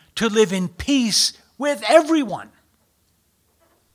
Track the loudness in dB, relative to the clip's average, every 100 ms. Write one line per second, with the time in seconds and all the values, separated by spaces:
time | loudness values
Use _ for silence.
0 | _ -4 0 2 2 0 -6 -6 -2 0
1 | 0 0 -2 -6 _ -6 -4 -2 2 4
2 | 4 0 -2 -8 -14 _ _ _ _ _
3 | _ _ _ _ _ _ _ _ _